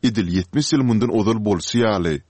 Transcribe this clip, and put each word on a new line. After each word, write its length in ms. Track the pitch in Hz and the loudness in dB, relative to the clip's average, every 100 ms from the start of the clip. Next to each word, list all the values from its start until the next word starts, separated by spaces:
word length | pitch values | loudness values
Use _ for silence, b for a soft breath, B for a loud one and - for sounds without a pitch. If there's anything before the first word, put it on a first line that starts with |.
idil 240 | 127 113 90 | -2 -2 -2
ýetmiş 320 | 90 90 - 151 | -2 -2 -4 0
ýyl 80 | 151 | 0
mundan 320 | 127 113 120 113 | 2 2 2 0
ozal 200 | 104 113 | 0 0
bolşy 340 | 104 92 - 117 | 0 -2 -2 0
ýaly 380 | 117 101 85 76 - | 2 2 0 -4 -6